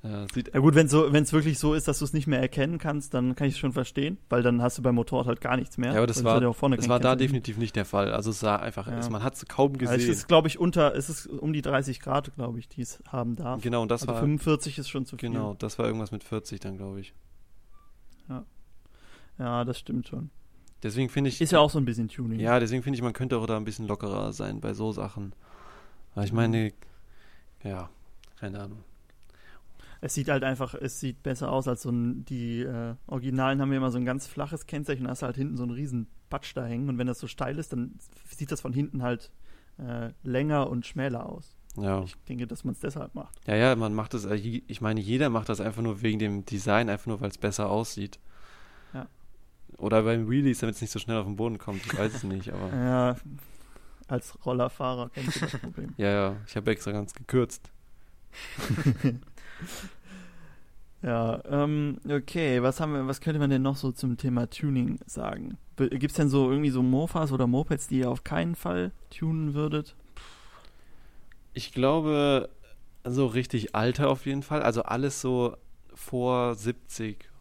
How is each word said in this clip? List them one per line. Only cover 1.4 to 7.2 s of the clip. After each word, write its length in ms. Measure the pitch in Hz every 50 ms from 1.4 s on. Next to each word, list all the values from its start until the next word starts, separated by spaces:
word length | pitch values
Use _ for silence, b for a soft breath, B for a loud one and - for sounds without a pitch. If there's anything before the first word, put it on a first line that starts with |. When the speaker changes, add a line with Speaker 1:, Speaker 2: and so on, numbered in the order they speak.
| 147 160 143 -
Speaker 2:
so 160 | - 151 151
ist, 120 | 156 -
dass 120 | - 143 -
du's 120 | 151 135
nicht 140 | - 156 135
mehr 140 | 160 139 127
erkennen 380 | 131 127 - - 135 151 170 160
kannst, 340 | - 156 147 147 135 - -
dann 220 | 127 123 127 127
kann 120 | - 147
ich's 120 | 139 139 -
schon 120 | - 135
verstehen, 460 | 131 139 127 - - 139 139 156 190 - - -
weil 120 | - 123
dann 180 | 120 123 120 120 120
hast 120 | 123 - -
du 20 |
beim 140 | 123 127 120
Motorrad 320 | 117 113 - 123 127 131
halt 140 | 123 120 -
gar 160 | - 123 127
nichts 200 | 127 127 - -
mehr. 140 | - 120 123
Speaker 1:
Ja, 80 | 135 107
aber 80 | 120
das 100 | 117 110
Speaker 2:
Und 40 | 123
es 40 | 120
Speaker 1:
war, 100 | 113 113
Speaker 2:
hat 40 | 120
ja 80 | 123 120
auch 60 | 113
vorne 200 | - - 139 131
Speaker 1:
das 100 | 110 123
Speaker 2:
kein 40 | 120
Speaker 1:
war 100 | 123 120
da 100 | 120 127
Speaker 2:
Kennzeichen. 100 | 127 123